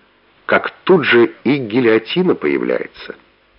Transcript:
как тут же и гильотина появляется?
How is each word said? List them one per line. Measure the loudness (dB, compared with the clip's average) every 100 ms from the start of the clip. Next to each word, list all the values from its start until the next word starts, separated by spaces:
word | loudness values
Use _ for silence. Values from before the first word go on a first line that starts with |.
| _ _ _ _ -4
как | -2 -4 -6
тут | 2 2
же | 4 2 2 0
и | -4 -2
гильотина | -2 0 2 2 0 -2 0 0
появляется? | -2 -2 -2 -4 -6 -14 -18 -20 _ _ _